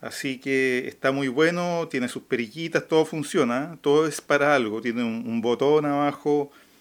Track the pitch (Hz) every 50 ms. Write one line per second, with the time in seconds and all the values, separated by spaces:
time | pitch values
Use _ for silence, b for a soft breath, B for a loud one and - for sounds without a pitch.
0 | - 120 - - - 143 131 123 - 139 135 131 131 131 127 123 127 - - _
1 | - 135 135 139 139 135 120 135 156 165 175 175 175 175 175 170 165 160 - 135
2 | 123 123 - 123 - _ 151 117 120 110 107 151 165 160 160 160 - - 165 160
3 | 160 156 - 160 143 143 - 180 143 120 120 127 143 165 165 151 - 147 143 151
4 | 156 160 143 - - _ 143 143 139 143 151 139 120 107 104 113 110 120 113 120
5 | 120 117 113 113 120 113 113 117 107 117 120 117 135 139 143 156 151 147 143 143
6 | 147 143 143 143 - 147 147 147 143 139 b b b b b b